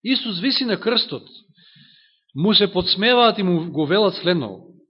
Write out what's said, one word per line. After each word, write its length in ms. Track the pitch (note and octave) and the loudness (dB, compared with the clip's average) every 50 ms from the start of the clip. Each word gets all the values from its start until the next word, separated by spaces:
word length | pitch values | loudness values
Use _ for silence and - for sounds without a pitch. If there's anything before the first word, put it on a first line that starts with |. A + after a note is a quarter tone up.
| - | -2
Исус 360 | A3 C4 B3 - A3+ G3+ E3+ | -2 -2 -2 -2 -6 -6 -4
виси 260 | F#3 C4+ B3+ - C4 | -2 -2 -2 -2 -2
на 140 | A#3 G3+ F3+ | -2 -2 -2
крстот. 440 | - G#3+ B3 - - - D3 A#2+ - - - - _ _ _ _ _ _ _ - - _ _ _ _ _ _ _ _ _ _ | -2 -2 0 0 -2 -4 -8 -12 -12 -16 -20 -20 _ _ _ _ _ _ _ -20 -20 _ _ _ _ _ _ _ _ _ _
Му 180 | C3+ D#3+ G#3+ G#3+ | -2 0 2 4
се 180 | - G#3 F#3+ | 4 2 2
подсмеваат 680 | G3+ F3+ F3 - - F3+ G#3 A#3+ B3 B3 A#3+ A3+ G#3+ G#3+ | 0 -2 -2 -2 -2 0 2 2 4 4 4 4 2 2
и 40 | G3 | 0
му 280 | F3+ F3 D#3+ D#3+ F3 | 0 0 0 -2 -2
го 140 | C#3+ D3+ D#3 | -2 -2 0
велат 300 | C#3 F3+ G#3 G#3+ F#3+ - | 0 2 2 2 0 0
следново. 520 | - - F3 F3+ E3+ B2+ G#2 F#2+ F#2 - - - _ _ _ | -2 -2 0 0 0 -2 -4 -10 -14 -18 -20 -20 _ _ _